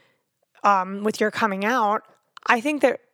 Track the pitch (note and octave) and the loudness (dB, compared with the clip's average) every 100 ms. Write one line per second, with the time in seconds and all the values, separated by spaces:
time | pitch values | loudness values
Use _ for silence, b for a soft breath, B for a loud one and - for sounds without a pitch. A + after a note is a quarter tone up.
0 | b b b _ _ _ G#3 G3 F#3 G3 | b b b _ _ _ 2 2 0 -4
1 | G#3 - G#3+ - A3+ F#3+ G3+ B3+ G#3 G#3+ | -4 -2 -2 0 -2 -2 -2 0 0 0
2 | - _ _ - - A#3 B3+ D4+ C4 - | -4 _ _ -6 0 0 0 0 0 0
3 | _ | _